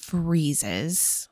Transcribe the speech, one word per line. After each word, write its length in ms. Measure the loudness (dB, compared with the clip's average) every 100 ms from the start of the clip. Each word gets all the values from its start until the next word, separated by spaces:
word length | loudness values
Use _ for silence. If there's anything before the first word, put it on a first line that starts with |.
| -4 -2 2 2 2
freezes. 760 | 0 0 -2 0 0 0 -2 -2